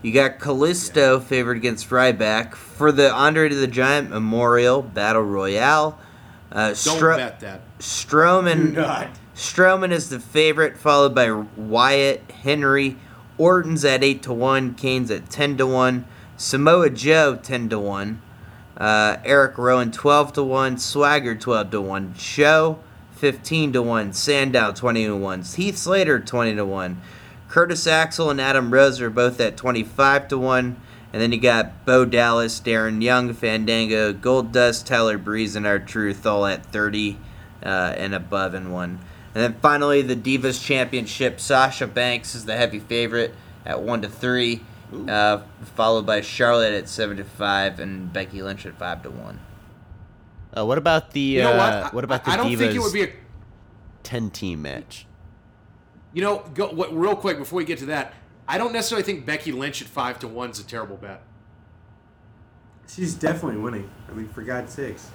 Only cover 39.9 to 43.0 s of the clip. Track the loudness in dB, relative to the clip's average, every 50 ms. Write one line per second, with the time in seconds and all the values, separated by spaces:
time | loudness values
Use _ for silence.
39.9 | 2 2 2 0 -4 -4 -2 -2 -2 -2 -2 -2 -4 -4 -4 -2 0 0 0 -2
40.9 | -4 -6 -6 -6 -6 -4 -4 -4 -4 -4 -4 0 2 2 2 2 0 -4 -8 -4
41.9 | -2 -2 0 0 -2 -4 -6 -10 -14 -12 -8 -8 -2 -2 -2 -2 -2 -8 -8 -4
42.9 | -2 -2